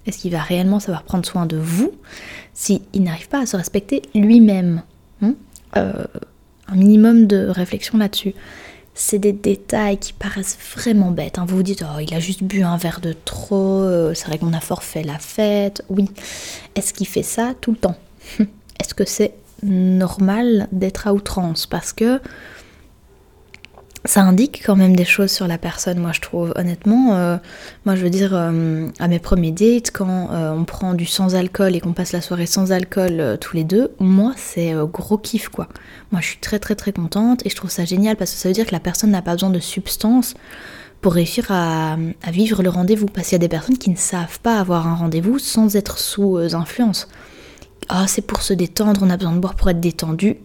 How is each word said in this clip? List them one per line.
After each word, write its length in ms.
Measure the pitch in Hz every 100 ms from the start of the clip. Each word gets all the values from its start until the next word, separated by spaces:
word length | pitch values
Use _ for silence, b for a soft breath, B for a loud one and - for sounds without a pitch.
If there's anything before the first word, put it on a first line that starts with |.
| -
Est-ce 120 | -
qu'il 140 | 185
va 100 | 170
réellement 380 | 151 175 185 202
savoir 240 | 202 170
prendre 200 | - 185
soin 220 | 170 180 170
de 100 | 156
vous 360 | 160 170 302 - B B B B B
s'il 280 | - - 190 - 196
n'arrive 320 | 180 160 -
pas 120 | 285
à 60 | 240
se 100 | 196
respecter 460 | - 202 202 277 -
lui-même ? 680 | 214 208 233 220 190 180 165 - _ _ -
Hmm ? 100 | 208 285 - - - -
Euh, 260 | 185 - - - - _ _ _ -
un 80 | 190
minimum 500 | 196 214 226 233 214
de 200 | 202 190
réflexion 500 | 180 180 202 - 220
là-dessus. 380 | 208 - 202 - B B B B B
C'est 240 | - - 208
des 140 | 208
détails 640 | 202 202 196 - 220 208 196
qui 160 | -
paraissent 460 | - 202 202 185 - - -
vraiment 360 | 233 208 185
bêtes, 260 | 170 160 -
hein. 80 | 175
Vous 80 | 185
vous 60 |
dites, « 200 | 190 196 156 147
Oh, 20 |
il 120 | 156
a 80 | 165
juste 220 | 170 190
bu 200 | 190 196
un 140 | 175 170
verre 240 | 180 -
de 140 | 175 160
trop, 560 | - - - 196 190 190
euh, 320 | 190 175 160
c'est 140 | 165 -
vrai 100 | 156
qu'on 160 | 170
a 80 | 160
fort 220 | - 180
fait 200 | - 160
la 160 | 160 151
fête. » 640 | - - 214 208 202 202 -
Oui. 220 | 196 196 B B B B B B
Est-ce 180 | - -
qu'il 140 | - 190
fait 160 | -
ça 320 | - - 233 254
tout 120 | -
le 80 | 220
temps ? 180 | 185 170 - -
<laughs> 220 | - -
Est-ce 560 | 208 - - - -
que 120 | - 196
c'est 260 | - 214 - - -
normal 1080 | 202 185 185 185 185 - 190 208 240 220 202
d'être 340 | 185 190 - 208
à 80 |
outrance ? 500 | 202 202 - 175 160
Parce 300 | - 170 -
que 260 | - 226 262 B B B B B B B _ _ _ _ _ _ - - - - -
ça 180 | - 208
indique 420 | 190 185 277 - -
quand 80 |
même 220 | 196 185 180
des 80 |
choses 260 | 175 - 196
sur 160 | - 180
la 120 | 170
personne, 420 | 165 - - 180
moi 100 | 170
je 80 | 160
trouve, 320 | - 170 170 -
honnêtement. 580 | 175 170 202 233 262
Euh, 220 | 190 175 175 B B B B
moi 100 | 202
je 80 | 190
veux 80 | 180
dire, 200 | 190 196
euh, 540 | 185 170 165 165 160 160 -
à 80 | 175
mes 140 | 170
premiers 320 | - 180 165
dates, 400 | 160 220 240 233
quand, 380 | - 190 185 185
euh, 200 | 170 156
on 120 | 156
prend 300 | 170 - 190
du 120 | 175 170
sans 300 | - 185 185
alcool 400 | 180 180 190 175
et 40 |
qu'on 120 | 170
passe 180 | 175 180
la 100 | 175
soirée 260 | - 175 170
sans 260 | - 190
alcool, 480 | 185 180 202 185 165
euh, 160 | 143 104
tous 180 | -
les 80 | 165
deux, 300 | 160 196 269 -
moi 320 | 190 190 220 269
c'est, 380 | - - 170
euh, 120 | 160 151
gros 320 | 175 - 214
kiff 300 | - 214 -
quoi. 180 | - 170 B B B B
Moi 100 | 175
je 60 | -
suis 120 | -
très 200 | - 214
très 160 | -
très 180 | 208 -
contente 540 | 196 165 202 233 247 196
et 20 |
je 60 |
trouve 160 | - 180
ça 140 | -
génial 320 | 170 180 214 214
parce 160 | 180
que 60 | -
ça 100 | 185
veut 60 |
dire 120 | 185 226
que 60 |
la 80 | 175
personne 320 | 180 175 214
n'a 100 | 196
pas 120 | 175
besoin 160 | 175 190
de 100 | 180
substance 760 | - - - - 214 254 240 - B B B B B -
pour 120 | 190
réussir 340 | 170 170 - -
à, 420 | 190 170 160 160 160 165 -
à 60 | 165
vivre 320 | 175 220 202
le 60 | 180
rendez-vous. 360 | 175 180 214 202
Parce 220 | 190 170
qu'il 60 |
y 20 | 175
a 20 |
des 100 | 170
personnes 300 | 160 190 254
qui 120 | -
ne 60 | 175
savent 440 | - 185 170 -
pas 180 | 233 226
avoir 300 | 180 175 165
un 80 | 165
rendez-vous 420 | 170 160 185 262
sans 380 | - - 220 202
être 220 | 202 -
sous, 400 | - - 202 180
euh, 160 | 170
influence. « 520 | 165 165 - 233 180 - B B B B B B - -
Ah, 180 | 180 196
c'est 160 | -
pour 200 | - -
se 100 | -
détendre, 460 | 185 175 - 214 202
on 80 | 190
a 60 | 180
besoin 160 | 180
de 80 | 170
boire 140 | 185
pour 160 | - 196
être 100 | 170
détendu. » 580 | 170 160 160 160 202 -